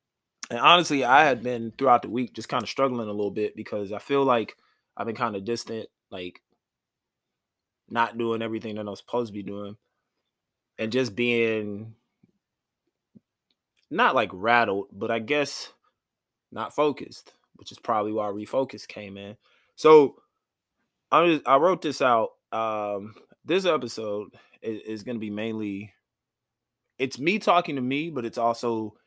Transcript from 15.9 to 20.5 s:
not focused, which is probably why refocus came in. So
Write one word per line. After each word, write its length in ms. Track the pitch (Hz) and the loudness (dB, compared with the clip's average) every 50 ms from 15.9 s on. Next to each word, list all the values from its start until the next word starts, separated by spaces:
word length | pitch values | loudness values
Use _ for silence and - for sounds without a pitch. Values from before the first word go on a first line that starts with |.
| _ _ _ _ _ _ _ _ _ _ _ - | _ _ _ _ _ _ _ _ _ _ _ -14
not 240 | - 110 113 - - | -10 -8 -8 -6 -2
focused, 580 | 139 151 147 131 - - - - - - - - _ _ _ _ | 0 0 0 0 -2 -8 -14 -14 -18 -18 -20 -20 _ _ _ _
which 160 | - - - | -20 -20 -20
is 80 | - - | -20 -12
probably 340 | - - 113 107 104 107 107 | -4 -2 0 0 0 -2 -2
why 120 | 110 104 | -2 -4
refocus 600 | 104 101 107 104 - - 135 135 127 - 104 - - | -4 -4 -6 -8 -4 -2 -2 -2 -2 -4 -14 -14 -14
came 300 | - 110 104 98 98 98 | -14 -14 -14 -14 -12 -14
in. 200 | 101 101 107 - _ _ _ _ _ _ _ | -14 -14 -16 -18 _ _ _ _ _ _ _
So 400 | - - 156 156 151 143 120 - _ _ _ _ _ _ _ | 4 8 10 10 10 10 8 0 _ _ _ _ _ _ _